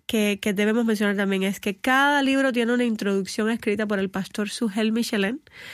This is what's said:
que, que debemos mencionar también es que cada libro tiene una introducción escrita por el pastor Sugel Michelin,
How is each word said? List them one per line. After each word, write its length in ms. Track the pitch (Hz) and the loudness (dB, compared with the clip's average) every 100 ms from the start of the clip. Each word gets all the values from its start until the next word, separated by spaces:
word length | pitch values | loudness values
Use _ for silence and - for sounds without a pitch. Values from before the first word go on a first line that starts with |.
| - | -4
que, 320 | 226 208 202 | 0 0 0
que 120 | 214 | -2
debemos 320 | 196 208 226 226 | 0 2 2 2
mencionar 300 | 208 208 202 | 2 0 0
también 280 | 196 190 | 0 0
es 160 | 190 190 | -2 -2
que 160 | 208 190 | -6 -4
cada 460 | 262 262 285 285 | 2 4 4 4
libro 280 | 269 269 269 | 2 2 2
tiene 220 | 240 233 | 0 0
una 100 | 240 | 2
introducción 680 | 240 214 202 196 190 - 214 | 0 0 0 -2 -2 -2 -2
escrita 340 | 226 226 208 214 | 0 -2 -2 -2
por 140 | 202 | -2
el 100 | 190 | -2
pastor 400 | 190 185 - 202 | -4 -6 -4 -6
Sugel 420 | - 233 202 220 | -2 -2 0 0
Michelin, 480 | 226 226 214 196 269 _ - - | 0 0 0 -2 -4 _ -20 -18